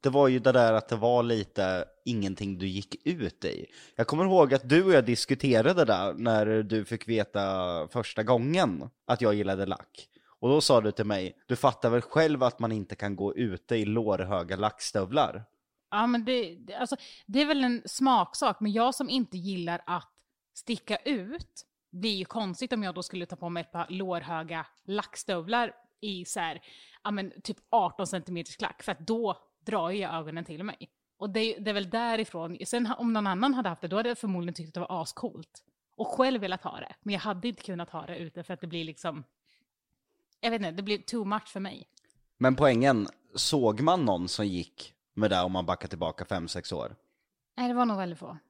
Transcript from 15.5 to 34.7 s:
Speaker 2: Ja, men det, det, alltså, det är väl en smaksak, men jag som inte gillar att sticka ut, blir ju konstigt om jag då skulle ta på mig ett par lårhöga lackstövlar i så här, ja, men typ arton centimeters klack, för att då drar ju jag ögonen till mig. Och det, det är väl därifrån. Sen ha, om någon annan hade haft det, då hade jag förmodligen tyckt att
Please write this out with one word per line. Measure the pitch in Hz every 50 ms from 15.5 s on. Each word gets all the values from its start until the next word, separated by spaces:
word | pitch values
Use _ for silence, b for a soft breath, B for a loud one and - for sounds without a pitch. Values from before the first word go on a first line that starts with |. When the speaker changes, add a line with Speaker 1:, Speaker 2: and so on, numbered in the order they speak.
| _ _ _ _ _ _ _ _
Speaker 2:
Ja, | - 208 226
men | 240 247 240 220
det, | 226 262 247 220 165 170
det, | 175 113 - 196
alltså, | - 247 233 277 B B B B B B
det | - 202 269
är | 294
väl | 294 311 277 262
en | 247 240 226 -
smaksak, | - - - 262 269 254 220 175 - - - 302 240 196 -
men | 214 214
jag | 202 226 233 254 -
som | - 285 -
inte | 240 269 233 - -
gillar | 185 170 196 190 180 175 170 175 170 -
att | - 180 170 - _ _ _ _ _ _ _ _ _ _
sticka | - - - 233 - _ - 214
ut, | - - 277 294 220 180 202 285 339 - _ _ - - _ _ _ _ _
blir | - 180 190 226 208
ju | 190 185
konstigt | - - 226 208 185 175 - 262 247 254
om | 220 208
jag | 185 170
då | 185 175
skulle | - - 185 175
ta | - 180
på | - 180 170
mig | 170 170
ett | 160 _
par | - 170 170 -
lårhöga | 185 185 196 185 180 165 147 147 170 160 160 160 170 165 151 - _ _ _
lackstövlar | - 196 208 208 - - - - - 196 175 160 180 226 240 240 214 - _ _ _ _ _
i | - 208 196 180 175
så | - - 208
här, | 170 165 147 131 B B B B B B B B B
ja, | 208
men | 208 202 196 185 - - -
typ | - 196 - _ _
arton | - 233 196 170 - - 196
centimeters | 165 - 180 151 - 180 170 165 - -
klack, | - - - - _ -
för | -
att | 185 - 160
då | 156 226 226 233 202 175 - _ _ _ _ _
drar | - 214 202 165 170
ju | 185 208
jag | 190 - 165
ögonen | 160 156 156 156 165 170
till | - 160 151 185
mig. | 214 - _ - - _ _ _ _ _
Och | _ 190 208
det, | 185 226 220 226 220 -
det | 208 214
är | 208
väl | 202 202 175
därifrån. | 196 226 240 233 226 220 220 - - 170 165 170 175 - -
Sen | - - 240 247
ha, | 214 254
om | - 240 233 226
någon | 220 208
annan | 196 185 180 240 277 269
hade | 247 226 190
haft | 170 -
det, | -
då | 165 180
hade | 208 226 240
jag | 240
förmodligen | - - 202 185 180 170 175 170
tyckt | - 160
att | 156